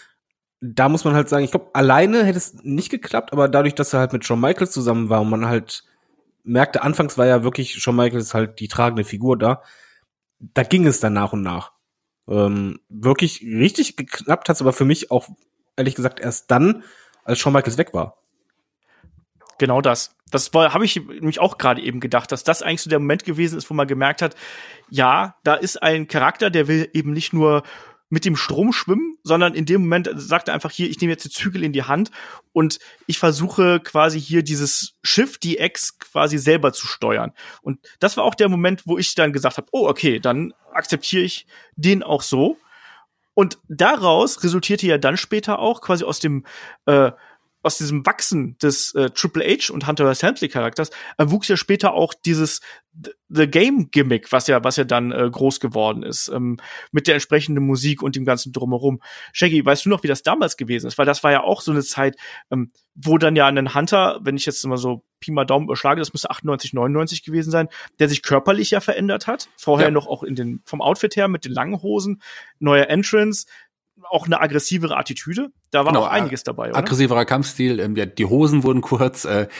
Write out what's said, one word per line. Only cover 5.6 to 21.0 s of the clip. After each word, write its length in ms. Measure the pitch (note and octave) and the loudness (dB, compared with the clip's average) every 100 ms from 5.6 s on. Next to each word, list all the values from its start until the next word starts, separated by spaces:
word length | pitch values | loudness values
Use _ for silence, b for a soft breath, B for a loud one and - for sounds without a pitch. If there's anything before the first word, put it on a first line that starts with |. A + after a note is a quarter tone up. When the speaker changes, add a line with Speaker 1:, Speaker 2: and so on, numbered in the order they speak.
| A2+ - - _ _ _ _ _ | -4 -14 -18 _ _ _ _ _
Speaker 1:
merkte, 380 | A2+ A#2+ C#3+ - | -2 2 2 0
anfangs 360 | C#3+ D#3+ D3 - | 0 0 -2 2
war 80 | B2 | 4
ja 160 | B2 | 4
wirklich 320 | A#2+ B2 B2+ | 2 -4 -8
Shawn 220 | - - B2 | -6 -2 2
Michaels 380 | A#2+ A#2+ G#2+ | 2 0 -4
halt 260 | A2 A2 - | -2 -4 -6
die 80 | G#2+ | -6
tragende 340 | - A#2+ A2+ | 0 0 0
Figur 340 | G2+ G2+ B2 A#2+ | -4 -2 0 2
da, 260 | A2 A2 b b b b b _ _ _ | 0 0 b b b b b _ _ _
da 240 | A#2 - | -6 -2
ging 240 | B2 F#3 D#3+ | 2 4 4
es 140 | B2+ | 2
dann 120 | A2 | 0
nach 200 | G2+ G2+ | 0 -2
und 100 | G#2 | -4
nach. 300 | F#2+ F2+ - _ _ _ _ _ - | -6 -6 -10 _ _ _ _ _ -4
Ähm, 500 | G#2 G2+ G2+ G2 - _ | 0 2 0 -4 -8 _
wirklich 520 | G#2+ A#2+ C#3 E3+ - | -2 0 2 0 -4
richtig 540 | - A2 F3+ - C#4 - | -4 2 2 2 -4 -6
geklappt 520 | - - - D#3 - | -12 -8 -2 -2 0
hat's 120 | D#3 | 0
aber 120 | C3 | 0
für 120 | - | 2
mich 260 | C3+ D#3 - | 2 0 -2
auch, 180 | B2+ - - _ _ _ - | -4 -4 -18 _ _ _ -4
ehrlich 180 | C3 | -4
gesagt, 240 | C3 B2 - | -2 -4 -4
erst 300 | A#2+ - - | -8 -6 2
dann, 320 | C3+ F3 A3+ B B B B | 4 4 2 B B B B
als 160 | - A#2+ | -4 -2
Shawn 140 | C#3+ | 2
Michaels 260 | C#3 B2 B2 | 2 2 0
weg 140 | E3+ | -2
war. 240 | F2+ E2 - _ _ _ _ _ _ b b b _ _ _ - - | -4 -6 -10 _ _ _ _ _ _ b b b _ _ _ -18 -2
Speaker 2:
Genau 220 | C3+ B2 | 0 2
das. 340 | C#3 A#2 - _ - | 2 0 -4 _ -6
Das 220 | C3+ - | -4 2
war, 220 | D#3+ D#3 | 4 4
hab 80 | F#3 | 2
ich 140 | G#3+ | 0
nämlich 420 | F3 | -2